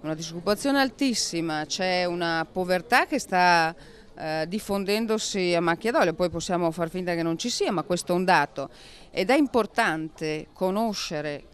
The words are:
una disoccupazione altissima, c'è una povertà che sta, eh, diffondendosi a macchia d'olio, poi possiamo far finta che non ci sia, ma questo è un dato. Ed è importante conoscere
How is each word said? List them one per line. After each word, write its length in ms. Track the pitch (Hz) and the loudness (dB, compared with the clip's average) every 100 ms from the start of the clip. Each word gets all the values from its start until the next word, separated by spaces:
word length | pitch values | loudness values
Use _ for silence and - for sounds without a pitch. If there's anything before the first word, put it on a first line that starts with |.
una 140 | 151 156 | -8 -8
disoccupazione 640 | 165 170 170 208 277 277 | -8 -6 -2 0 2 2
altissima, 880 | 269 - 277 220 - 170 165 156 151 | 2 0 0 0 -2 -2 -2 -4 -4
c'è 380 | - 185 180 175 | -2 0 0 0
una 420 | 175 170 165 160 | -2 -2 -2 -4
povertà 540 | - 180 180 170 247 359 | -4 0 0 2 2 2
che 140 | 285 | -2
sta, 560 | - 185 180 170 160 165 - - - - | 0 4 6 6 4 -2 -14 -20 -20 -10
eh, 280 | 160 156 160 | -6 -4 -4
diffondendosi 1040 | 208 - 202 190 208 226 220 - 202 180 | -6 -4 -4 -2 -2 0 -2 -2 -2 2
a 80 | 170 | 2
macchia 300 | 170 170 220 | 2 0 0
d'olio, 240 | 294 190 160 | 2 2 2
poi 160 | 180 | -2
possiamo 400 | 165 - 175 175 | -2 -2 0 0
far 180 | 165 165 | 0 -4
finta 240 | 185 180 | -4 -4
che 80 | 170 | -2
non 160 | 165 165 | -2 -2
ci 140 | 240 | -2
sia, 200 | - 392 | -2 0
ma 120 | 180 | 0
questo 300 | 151 175 - | 0 -2 0
è 20 | 175 | 0
un 100 | 185 | 4
dato. 460 | 170 143 - 139 - - - - | 4 2 -4 -12 -12 -20 -20 -10
Ed 180 | - 190 | -2 2
è 80 | 269 | 4
importante 1080 | 285 247 208 - 220 160 156 - 156 156 - | 4 2 0 0 0 0 -6 -6 -6 -6 -8
conoscere 920 | - 185 196 226 202 - 156 151 147 - | -4 -2 0 -2 -4 -6 -6 -6 -8 -12